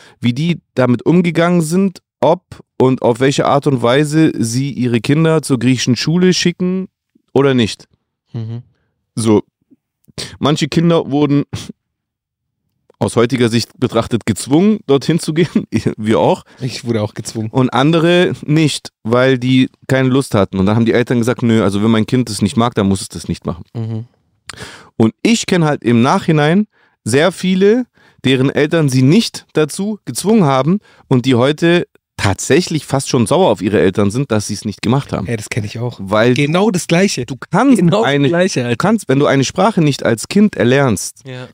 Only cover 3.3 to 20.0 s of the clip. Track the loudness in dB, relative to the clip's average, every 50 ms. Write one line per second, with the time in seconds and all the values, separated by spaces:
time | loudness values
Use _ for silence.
3.3 | 0 0 0 0 0 0 0 0 -2 0 0 2 2 2 0 0 2 2 2 2
4.3 | 2 -2 -4 -4 -2 -4 -4 -4 -4 -4 -2 -2 -2 -2 0 0 0 2 2 2
5.3 | 0 0 0 -2 -2 0 0 0 0 0 0 -2 -2 -2 0 -2 0 2 2 2
6.3 | 2 2 0 -2 -2 -2 -4 -4 -4 -4 -8 -10 _ _ _ _ _ _ _ _
7.3 | 0 2 2 2 2 2 0 -2 -4 -10 -18 _ _ _ _ _ _ _ _ _
8.3 | -12 -10 -10 -10 -10 -12 -14 _ _ _ _ _ _ _ _ _ -8 -4 0 2
9.3 | 2 2 0 _ _ _ _ _ _ _ _ _ _ _ _ _ -16 -16 -16 -14
10.3 | -10 -4 -2 -2 0 -2 -2 -2 -2 0 0 2 2 0 0 -2 -2 0 0 2
11.3 | 0 0 -2 -4 -8 -14 -14 -14 -20 _ _ _ _ _ _ _ _ _ _ _
12.3 | _ _ _ _ _ _ _ _ _ _ _ _ _ -4 -4 -2 0 0 0 0
13.3 | 2 0 0 0 0 -2 -4 -4 _ -4 -4 -2 0 -2 -2 -2 -4 -4 -2 -4
14.3 | -4 -4 -2 0 2 2 4 2 0 0 0 0 0 0 2 0 -2 -2 -2 -4
15.3 | -2 -2 -2 0 0 -4 -4 -2 -4 -4 -2 -4 -6 -4 -2 0 2 2 2 2
16.3 | 0 -2 -6 _ -14 -10 -10 -10 -10 -8 -6 -4 -4 -4 -4 -6 -8 -10 -14 -10
17.3 | -8 -8 -8 -4 -2 0 0 0 0 0 0 2 2 2 2 2 2 2 2 0
18.3 | -2 -6 -4 -2 0 2 2 0 -2 -4 -12 -16 _ _ -4 0 2 2 2 2
19.3 | 2 0 0 2 2 2 2 0 _ _ _ -2 0 0